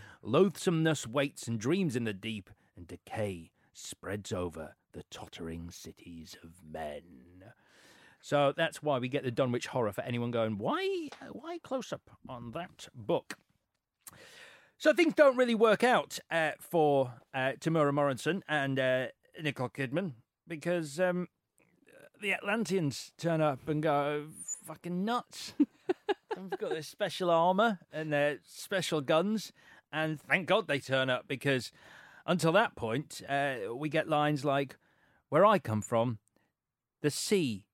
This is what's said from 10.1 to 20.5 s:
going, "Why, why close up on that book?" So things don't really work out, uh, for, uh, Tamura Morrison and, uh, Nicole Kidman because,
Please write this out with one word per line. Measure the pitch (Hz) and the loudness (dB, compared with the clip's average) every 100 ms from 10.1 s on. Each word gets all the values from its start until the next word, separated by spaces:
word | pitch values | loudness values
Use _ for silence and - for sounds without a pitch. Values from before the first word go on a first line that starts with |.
| 120 120 | -4 -2
going, | 117 110 104 | 0 0 -2
"Why, | 120 311 381 381 302 - 262 | -2 -2 -2 -4 -6 -12 -14
why | - 320 349 | -14 -12 -12
close | - 262 - | -6 -6 -6
up | - _ - - | -12 _ -20 -16
on | 123 120 | -14 -12
that | 131 180 - - 127 | -10 -12 -16 -20 -10
book?" | 107 160 - - _ _ _ _ _ _ - - - - - - _ _ | -2 -2 -4 -14 _ _ _ _ _ _ -20 -20 -20 -20 -20 -20 _ _
So | 311 | 4
things | 285 330 | 4 6
don't | 240 285 247 | 6 6 6
really | 247 226 | 4 4
work | 226 202 | 6 6
out, | 240 214 139 - - | 4 4 0 -8 -4
uh, | 165 156 - | 0 0 -4
for, | - 170 151 139 127 117 _ 135 | -2 2 4 4 2 -4 _ -4
uh, | 131 120 | -2 -2
Tamura | 170 160 143 | 0 2 4
Morrison | 143 143 127 151 185 - | 4 2 0 -2 -2 -2
and, | 151 139 135 | -2 0 0
uh, | 131 127 127 - _ - | 2 0 -2 -10 _ -8
Nicole | 151 131 123 | -6 -4 -4
Kidman | - 131 147 190 113 _ _ | -4 -4 -2 -4 -8 _ _
because, | - | -14